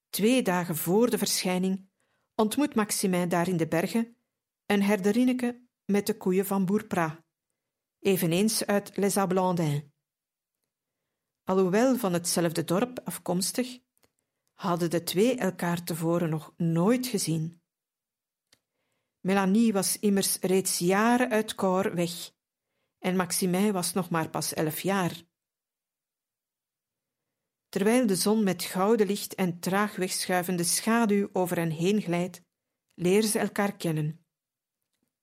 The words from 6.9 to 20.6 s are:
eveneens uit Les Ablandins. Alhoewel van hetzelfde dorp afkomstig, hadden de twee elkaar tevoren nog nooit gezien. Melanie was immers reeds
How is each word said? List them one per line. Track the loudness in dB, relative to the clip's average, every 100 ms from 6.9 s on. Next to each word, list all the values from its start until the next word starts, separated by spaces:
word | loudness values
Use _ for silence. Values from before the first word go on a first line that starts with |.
| -2 -2 -4 _ _ _ _ _ _ _ _
eveneens | 0 2 2 2 2 0 0
uit | -2 -2 -2
Les | 0 2
Ablandins. | 0 2 2 0 0 -2 -6 _ _ _ _ _ _ _ _ _ _ _ _ _ _ _
Alhoewel | -2 2 2 4 4 2
van | 0
hetzelfde | -2 -2 0 0 -2
dorp | -2 0 -2 -6
afkomstig, | -10 -10 -4 -2 -2 -4 -6 -8 _ _ _ _ _ _ _
hadden | -8 -4 0 0
de | -2
twee | -2 0 2 2
elkaar | -2 -4 -4 -4
tevoren | -4 -4 -2 0 0
nog | -4 -8 -4
nooit | 0 2 2 2 0
gezien. | -4 -2 -4 -4 -10 _ _ _ _ _ _ _ _ _ _ _ _ _ _ _ _
Melanie | 0 2 4 4 4
was | 2 -2 0
immers | 0 2 0 -2
reeds | 0 2